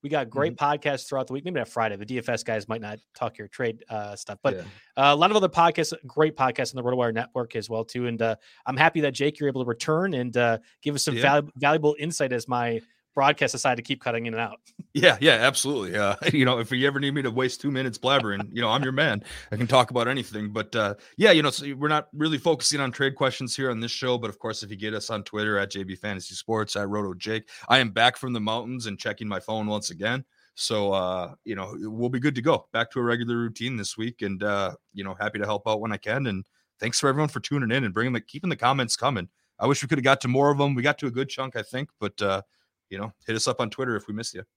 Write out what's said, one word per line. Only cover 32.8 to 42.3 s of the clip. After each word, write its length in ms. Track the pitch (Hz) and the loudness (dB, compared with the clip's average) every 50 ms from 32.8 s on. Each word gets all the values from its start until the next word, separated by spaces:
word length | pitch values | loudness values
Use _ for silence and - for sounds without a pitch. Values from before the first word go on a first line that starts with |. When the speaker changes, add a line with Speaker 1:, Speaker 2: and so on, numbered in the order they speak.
| 117 - | -2 -2
Speaker 2:
to 80 | - 131 | -2 -2
a 60 | 120 | 0
regular 320 | 120 117 120 120 117 120 | 0 0 0 0 -2 -2
routine 400 | 117 117 113 110 - 117 127 135 | -2 -2 -4 -4 -6 -6 -6 -4
this 200 | 113 101 - - | -4 -6 -8 -6
week. 260 | - 110 117 120 _ | -6 -8 -8 -6 _
And, 200 | 113 98 98 92 | -6 -6 -4 -2
uh, 320 | 104 104 101 101 98 92 92 - _ _ | 0 0 2 2 0 -2 -4 -8 _ _
you 120 | _ 101 95 | _ -10 -10
know, 100 | 98 92 | -10 -6
happy 240 | 92 104 107 - 104 | -4 -4 -4 -2 -4
to 80 | 104 | -2
help 220 | 101 107 101 - 113 | -2 -2 -2 0 0
out 120 | 110 107 | -2 0
when 120 | 110 110 | 0 -4
I 60 | 104 98 | -4 -4
can. 280 | - 107 110 139 143 | -2 -2 -2 -2 0
And 180 | 120 98 95 95 _ _ _ _ _ _ _ | -2 -4 -4 -6 _ _ _ _ _ _ _
thanks 180 | 107 120 120 - | -6 -2 -2 2
for 100 | - 139 | 2 2
everyone 200 | 131 143 156 143 | 4 4 0 0
for 100 | - 131 | -2 -6
tuning 320 | - - 143 143 131 107 | -4 -2 0 0 2 2
in 140 | 117 139 131 | 2 2 0
and 100 | 104 90 | 0 0
bringing 180 | 110 117 131 | 0 0 0
the, 80 | 120 117 | -2 -4
keeping 300 | - - - 147 - 185 | -6 -8 -14 -6 -4 -4
the 60 | 151 | -2
comments 400 | - 113 123 139 139 127 117 - | 2 2 2 2 2 0 -2 -2
coming. 320 | - 117 135 139 101 87 - _ _ _ _ _ _ | 0 0 0 0 -2 -6 -8 _ _ _ _ _ _
I 80 | 104 127 | 2 2
wish 140 | 139 - | 2 2
we 60 | - 123 | 2 0
coulda 140 | 160 139 | 0 2
got 180 | 123 135 135 135 | 4 4 4 4
to 60 | - 120 | 4 2
more 220 | 123 135 143 143 | 2 4 4 4
of 80 | 143 139 | 4 4
them. 160 | 143 143 139 | 2 2 2
We 80 | 123 | 2
got 160 | 120 143 147 - | 2 0 0 0
to 80 | - | -4
a 60 | 131 | -4
good 160 | 120 127 139 139 | -2 -4 -4 -4
chunk, 260 | - - 131 131 - | -6 -8 -8 -6 -6
I 80 | 117 | -8
think. 280 | 104 - - 127 143 - _ _ | -8 -6 -8 -8 -8 -8 _ _
But, 200 | 107 101 - - | -6 -6 -4 -2
uh, 220 | 107 98 | 0 0